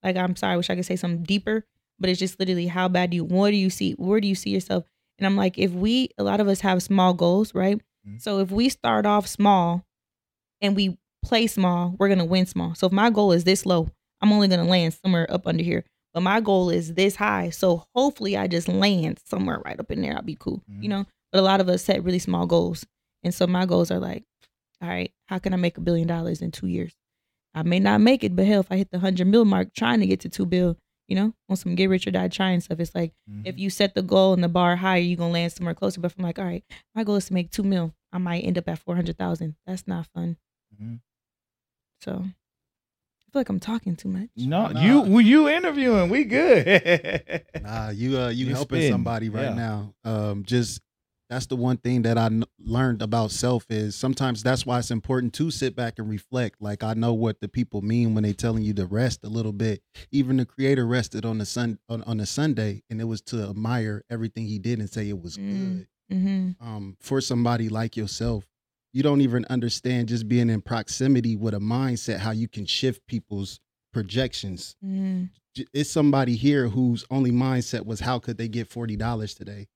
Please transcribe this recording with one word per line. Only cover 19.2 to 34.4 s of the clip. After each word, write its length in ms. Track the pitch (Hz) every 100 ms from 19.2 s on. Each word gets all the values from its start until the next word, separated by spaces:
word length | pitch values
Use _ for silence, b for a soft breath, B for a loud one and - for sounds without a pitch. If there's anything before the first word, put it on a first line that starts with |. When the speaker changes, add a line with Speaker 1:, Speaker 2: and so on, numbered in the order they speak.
Speaker 1:
somewhere 380 | - 190 190 -
right 160 | - -
up 120 | -
in 100 | -
there. 140 | 69 73
I'll 80 |
be 120 | - 156
cool, 280 | - - -
you 60 | 202
Speaker 2:
Mm-hmm. 100 | 208
Speaker 1:
know? 160 | 202 196 _ _
But 80 | 190
a 40 |
lot 180 | 190 196
of 80 | 185
us 140 | 180
set 200 | - 190
really 140 | 175 180
small 300 | 180 175 175
goals. 400 | 170 175 170 - _ _ _
And 80 | 175 180
so 100 | 180
my 220 | 180 185
goals 240 | 175 170
are 80 | 180
like, 240 | 185 - - _ _ _ _ _
"All 80 | 170
right, 220 | 180 180 _ _
how 100 | 185
can 160 | 190
I 40 | 185
make 200 | 175 -
a 40 |
billion 260 | - 170 165
dollars 340 | 170 165 170
in 80 | 170
two 140 | - 185
years?" 280 | 175 170 _ _ _ _ _ _
I 100 | 160
may 160 | 160 175
not 220 | 196 208
make 220 | 220 262
it, 120 | 214 180
but 100 | 190
hell, 160 | 208
if 100 | 185
I 60 | 190
hit 140 | 196
the 80 | 180
hundred 280 | 190 180 185
mil 180 | 214 220
mark 280 | 190 185
trying 260 | - 233 240
to 80 | 190
get 140 | 185
to 80 | 180
two 160 | - 185
bill, 320 | 180 180 170 _ _ _
you 60 | 190
know, 160 | 208 226 _
on 80 | 190
some 180 | - 175
get 140 | 190
rich 180 | 185 190
or 40 |
die 180 | 185 185
trying 320 | - 190 180
stuff, 180 | - 165
it's 160 | 170 -
like, 180 | 165 _ -
Speaker 2:
Mm-hmm. 120 | 104 104
Speaker 1:
if 140 | 127
you 100 | 190
set 240 | 185 202
the 80 | 202
goal 320 | 185 190 190
and 80 | 185